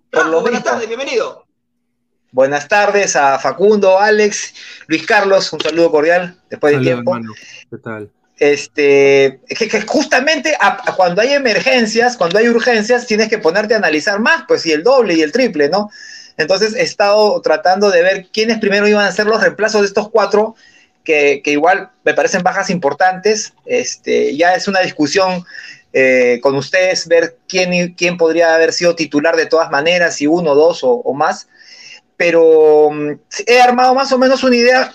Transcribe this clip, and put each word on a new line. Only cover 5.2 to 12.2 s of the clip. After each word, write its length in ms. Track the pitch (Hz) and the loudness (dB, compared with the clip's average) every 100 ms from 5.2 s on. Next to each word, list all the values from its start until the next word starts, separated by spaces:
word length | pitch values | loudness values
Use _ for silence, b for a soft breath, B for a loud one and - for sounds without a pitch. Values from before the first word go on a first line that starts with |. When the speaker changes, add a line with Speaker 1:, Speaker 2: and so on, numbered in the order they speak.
| 196 190 - | 2 0 0
Speaker 1:
un 80 | 156 | -6
saludo 280 | 156 160 165 | -4 0 2
cordial, 480 | 151 156 175 180 - _ | 2 2 0 -2 -12 _
después 220 | - 151 | -4 0
de 40 | 143 | 0
Speaker 3:
Saludos, 160 | 127 123 | 0 -2
Speaker 1:
tiempo. 200 | 120 127 | -4 -6
Speaker 3:
hermano. 180 | 113 107 B B _ | -8 -16 B B _
¿Qué 60 | 117 | -18
tal? 320 | 120 110 104 _ _ _ | -14 -14 -14 _ _ _
Speaker 1:
Este, 1040 | 147 143 - - 143 139 139 139 135 131 _ | 0 0 -4 -2 2 4 6 4 2 -2 _
es 100 | - | -8
que, 80 | 220 | -4
que 140 | 214 | -4
justamente 760 | - 262 285 262 277 311 254 196 | -2 -2 0 -2 0 -2 -2 0
a, 180 | 202 - - | -2 -2 -6
a 60 | - | 0
cuando 260 | 180 175 | 0 0
hay 120 | 240 | 0
emergencias, 840 | 285 269 302 262 254 214 220 240 | 0 0 -2 0 0 0 0 -2
cuando 220 | 240 | 0